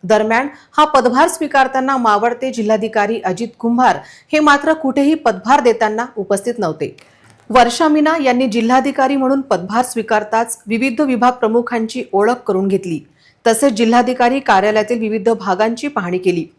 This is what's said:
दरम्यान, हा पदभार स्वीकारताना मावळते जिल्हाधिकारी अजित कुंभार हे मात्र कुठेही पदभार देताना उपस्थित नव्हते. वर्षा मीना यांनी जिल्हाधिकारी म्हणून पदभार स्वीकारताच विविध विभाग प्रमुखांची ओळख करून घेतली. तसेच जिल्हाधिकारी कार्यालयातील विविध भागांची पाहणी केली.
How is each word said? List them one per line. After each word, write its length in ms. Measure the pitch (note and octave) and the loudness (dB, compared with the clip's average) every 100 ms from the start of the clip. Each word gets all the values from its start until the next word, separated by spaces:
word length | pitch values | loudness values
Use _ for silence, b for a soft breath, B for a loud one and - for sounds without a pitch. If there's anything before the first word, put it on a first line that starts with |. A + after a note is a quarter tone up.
दरम्यान, 440 | F3+ G#3+ G#3+ A3+ C#4+ B B - | 0 0 2 -2 -2 B B 0
हा 80 | D4+ | 2
पदभार 420 | D4 B3+ B3+ E4 | 4 2 2 2
स्वीकारताना 720 | E4 D4+ C#4 C4 C4 C4 C4+ | 0 -2 0 0 0 -2 0
मावळते 540 | A3+ G#3 A#3 A#3+ C4 | 0 2 0 -2 -6
जिल्हाधिकारी 640 | A#3 G#3+ A3 A3 A3 G#3 A3+ | -4 0 0 0 -2 -2 -2
अजित 280 | F#3 F3+ A#3 - | -4 -6 -8 -6
कुंभार 380 | A#3 A#3+ B3+ F3 B B B | -2 2 2 0 B B B
हे 60 | D4+ | 0
मात्र 340 | D4+ C#4+ D4 | 2 2 2
कुठेही 420 | D#4 C4+ C#4+ C#4 D#4+ | -2 0 0 0 2
पदभार 460 | B3 F#3+ A3 C#4+ | 0 -2 0 2
देताना 440 | A#3+ A3+ G#3+ G#3+ B3+ - | 2 0 -2 -2 -8 -8
उपस्थित 360 | G3 G3 G#3+ A#3+ | -4 -2 -2 -4
नव्हते. 360 | F3+ D#3 C#3 - b b b b b | -4 -4 -8 -10 b b b b b
वर्षा 380 | B3 A#3+ A#3+ D#4 | 4 4 2 2
मीना 280 | D4+ D4+ E4 | 2 2 2
यांनी 240 | C4+ B3 C4 | 0 0 0
जिल्हाधिकारी 680 | A3 A3+ B3+ C4+ C4+ C4 C#4 | 0 2 2 2 0 0 0
म्हणून 260 | C4 C#4 | 0 0
पदभार 440 | C4+ F#3 F#3 A3 B3+ | 0 -4 -2 -2 -2
स्वीकारताच 760 | A#3 G#3+ G#3+ G#3+ A3 A#3 - - | -4 -2 -2 0 -2 -2 -6 -4
विविध 340 | A3 C4 A3+ | -2 -2 0
विभाग 300 | D4 B3 B3 | 0 2 0
प्रमुखांची 720 | B3 A3 A3+ A#3+ A#3+ A3 B3 - | 2 0 0 -2 -4 -4 -8 -4
ओळख 300 | G3 G#3+ A#3+ - | 0 0 0 -2
करून 200 | F#3+ G3 | -2 0
घेतली. 320 | F#3+ F#3 D#3 - b b b A#3+ | -2 -4 -8 -10 b b b 0
तसेच 260 | A3+ C#4 | 2 0
जिल्हाधिकारी 680 | G#3+ A#3 A#3+ A#3+ B3 A#3+ C4+ | 2 2 2 2 0 0 0
कार्यालयातील 600 | C4 G3 G3+ G#3+ G#3 A#3+ | 2 2 2 0 -2 -4
विविध 300 | A3 A3 G3 | -2 -2 -2
भागांची 580 | A3+ F#3 F#3 A3 A3+ C#4+ | -2 -2 0 0 -2 -6
पाहणी 300 | - F3 F3+ | -6 -4 -2
केली. 280 | F#3 F3 D3+ | -2 -2 -6